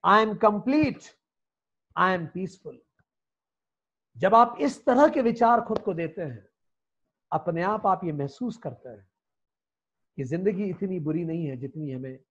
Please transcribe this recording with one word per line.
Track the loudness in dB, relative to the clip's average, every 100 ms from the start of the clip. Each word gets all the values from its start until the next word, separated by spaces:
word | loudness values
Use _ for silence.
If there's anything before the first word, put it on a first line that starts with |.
| 6
I | 4 4
am | 2
complete, | 2 2 0 2 2 -2 -16 _ _ _ _ _ _ _ _ -2
I | 0 0
am |
peaceful। | -4 -8 -8 -10 -20 -20 _ _ _ _ _ _ _ _ _ _ _ _ _ -2
जब | 4
आप | 6 6 2
इस | -4 0
तरह | 2 6 4
के | 4
विचार | 0 2 4 4
खुद | 0 -6
को | -4
देते | -4 -6 -6
हैं, | -10 -10 _ _ _ _ _ _ _ _ _
अपने | -4 -2 -2
आप | -2 0 0
आप | 0
ये | -2
महसूस | -4 -6 -6 -8 -8
करते | -12 -12 -18
हैं | -20 _ _ _ _ _ _ _ _ _ _ _ -12
कि |
जिंदगी | -8 -4 -2 -2
इतनी | -6 -6 -6 -4
बुरी | -4 -4
नहीं | -4 -6 -6
है | -8
जितनी | -10 -10 -10
हमें | -10 -12 -14 _